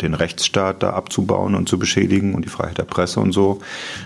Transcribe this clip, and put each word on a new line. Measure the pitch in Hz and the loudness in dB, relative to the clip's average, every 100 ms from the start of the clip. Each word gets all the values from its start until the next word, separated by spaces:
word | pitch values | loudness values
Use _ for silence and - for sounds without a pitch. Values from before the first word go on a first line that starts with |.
den | 80 | -2
Rechtsstaat | 78 85 - - - 95 92 | 0 -2 0 -2 0 0 0
da | 95 | -2
abzubauen | 95 - - 98 98 98 98 | -2 -4 -2 0 2 2 0
und | 90 | 2
zu | 92 | 0
beschädigen | 95 - 95 98 101 | 2 2 4 4 2
und | 90 - | 0 -4
die | |
Freiheit | - - 87 | -4 -4 -4
der | |
Presse | - - 87 - | -4 0 0 2
und | 98 | 2
so. | 95 98 101 - - - - | 4 2 2 -6 -12 -10 -12